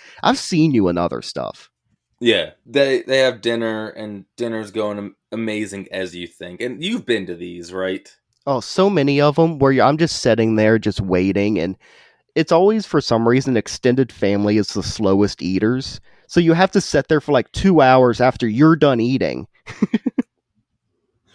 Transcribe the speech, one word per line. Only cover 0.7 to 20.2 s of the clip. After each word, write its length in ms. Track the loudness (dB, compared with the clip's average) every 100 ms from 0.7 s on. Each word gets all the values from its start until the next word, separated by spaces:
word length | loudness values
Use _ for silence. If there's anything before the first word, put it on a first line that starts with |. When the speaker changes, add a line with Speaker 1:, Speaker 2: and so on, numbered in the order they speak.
Speaker 1:
you 160 | 2 2
in 100 | 0
other 240 | -4 -6
stuff." 480 | -10 -10 -10 -12 -20 _ _ _ _ -4
Speaker 2:
Yeah, 340 | 0 2 0 _
they, 380 | -6 0 2 0
they 160 | 0 0
have 240 | 0 0
dinner, 460 | -4 -4 -4 -6 -10
and 360 | -12 -14 -14 -16 -10
dinner's 320 | -8 -8 -8
going 260 | -6 -6 -6
am-, 200 | -12 _ -14
amazing 540 | -8 -6 -6 -8 -10 -10
as 240 | -10 -10 -10
you 100 | -16
think. 360 | -16 -18 -10
And 200 | -10 -8
you've 220 | -8 -8
been 220 | -2 -4 -4
to 80 |
these, 400 | -10 -12 -14 -12
right? 360 | -6 -6 -6 -12 _ _ _ -4
Speaker 1:
Oh, 140 | -4
so 280 | -4 0 0
many 320 | 2 0 2
of 180 | 2 2
'em 200 | 0 2
where 120 | 2
you, 120 | 4
I'm 160 | 4 2
just 240 | -2 0
sitting 340 | 0 2 2 2
there 220 | 4 2
just 240 | 0 -4
waiting, 560 | -2 0 0 0 0 -2
and 180 | -4 -6 _ _ _ _ _
it's 180 | -4 2
always, 340 | 2 2 0 -2
for 160 | -2
some 260 | 0 0 2
reason, 260 | 2 2 -2
extended 520 | -2 -2 0 2 0
family 440 | -2 -2 0 0 0
is 120 | 0
the 100 | -4
slowest 600 | -6 -2 0 2 2 -2
eaters. 580 | -4 -2 -2 -2 -8 -14 _ _ -4
So 140 | 0
you 140 | 2
have 160 | 4 2
to 80 | 0
sit 280 | 0 -2 0
there 120 | -2
for, 120 | 2
like, 200 | 0 0
two 300 | -2 2 4
hours 360 | 6 6 6 4
after 280 | 0 0 -2
you're 280 | 4 4 6
done 220 | 2 2
eating. 460 | 0 0 -2 -6 -12 _ -16
<laughs> 200 | -6 -4 -2 -4 -6